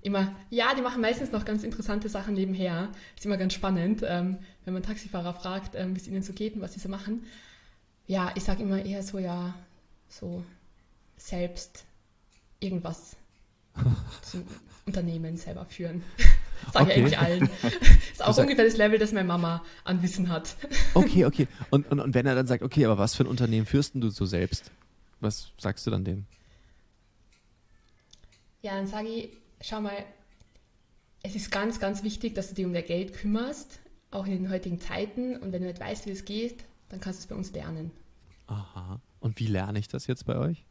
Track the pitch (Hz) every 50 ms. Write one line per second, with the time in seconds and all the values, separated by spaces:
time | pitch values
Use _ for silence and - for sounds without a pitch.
0 | _ 202 202 196 196 190 - - - - 233 233 226 247 269 262 247 247 240 247
1 | 226 220 247 - 277 262 - 208 208 - 214 214 214 226 - - 214 - 208 208
2 | 208 214 214 202 196 214 208 190 190 190 190 185 185 180 170 165 185 208 - -
3 | - - - - - 208 202 185 190 185 - - - 190 190 175 170 190 214 214
4 | 196 - 175 175 175 185 190 185 - - - _ - 185 185 185 185 202 214 -
5 | - - - 185 175 175 175 - - 185 185 196 196 - - - 185 185 190 185
6 | 175 - 196 190 190 196 185 - 208 214 214 214 190 175 - 190 - 190 190 196
7 | 196 208 220 233 - - - - - - - - _ - _ _ _ _ _ _
8 | _ - 185 190 180 175 - 190 - - 196 202 226 196 190 196 196 196 196 196
9 | 196 - - 190 185 175 175 175 175 180 185 - - _ - _ _ _ - _
10 | _ _ - - - 90 85 90 87 - - _ _ - _ _ _ _ _ _
11 | _ _ _ - - - 185 180 180 175 175 - - - _ - - - _ _
12 | _ _ _ _ _ _ _ _ _ _ - _ - 196 185 175 170 170 165 -
13 | - - - - - _ _ _ _ _ _ _ _ _ _ - - - - -
14 | - - - - - - - 180 175 - - - - - - - - - 185 190
15 | 175 170 165 165 160 160 165 170 - - 175 180 185 - - - 175 170 170 180
16 | 175 - - - - - - - - - - - - - - - 139 185 190 131
17 | 120 143 151 - 143 170 175 185 - - - - - 240 - 349 - - - -
18 | - - - - - - 214 254 - 277 277 254 226 226 220 220 208 208 220 214
19 | 214 208 220 202 185 175 175 175 170 170 170 170 - - - - - - 180 180
20 | 175 175 - 196 180 175 165 160 - - - - - 277 - - - - - 165
21 | - - - 180 165 147 - - 143 - - - 123 - - 139 147 - 143 143
22 | - 135 127 127 120 139 127 127 131 123 127 117 - - - 151 139 110 107 98
23 | 98 113 - - 135 - 131 123 127 113 113 110 107 - - 139 143 - - 131
24 | 117 110 98 - 101 92 98 87 92 - - - - - - _ _ _ _ _
25 | _ _ _ _ - 107 104 - - - - - - 98 98 - - - 107 95
26 | 95 92 92 98 98 - - _ _ _ _ _ _ _ _ _ _ _ _ _
27 | _ _ _ _ _ _ _ _ _ _ _ _ _ _ _ _ _ _ _ _
28 | _ _ - _ - - _ _ _ _ _ _ - 208 196 196 196 196 208 214
29 | 214 220 226 226 - - - - _ _ _ _ - - - 214 208 202 202 202
30 | 202 - - _ _ _ _ _ - _ _ _ _ _ _ _ _ _ _ _
31 | _ _ _ _ _ 196 196 214 - - - 196 202 226 226 - - 196 208 202
32 | 208 214 214 - - 226 220 196 185 190 - - 190 180 175 175 170 - 170 175
33 | 196 190 - - - 208 208 220 240 269 302 294 - - - - - - - _
34 | _ _ - 202 190 196 190 180 185 190 190 185 185 185 175 170 - - 185 180
35 | 202 208 - 247 247 254 247 247 - 196 185 175 185 180 175 180 - - 214 214
36 | - 208 196 190 196 - 202 214 226 240 240 - - - _ _ _ _ - 185
37 | - 190 185 - - - - - 185 190 - 165 147 160 165 160 156 165 - -
38 | - - - _ _ - - - _ - 107 104 98 90 - 92 90 92 98 117
39 | _ _ _ _ - 117 107 - 117 110 104 92 95 101 107 107 107 - - -
40 | - - 127 - - - - - 135 160 170 - - _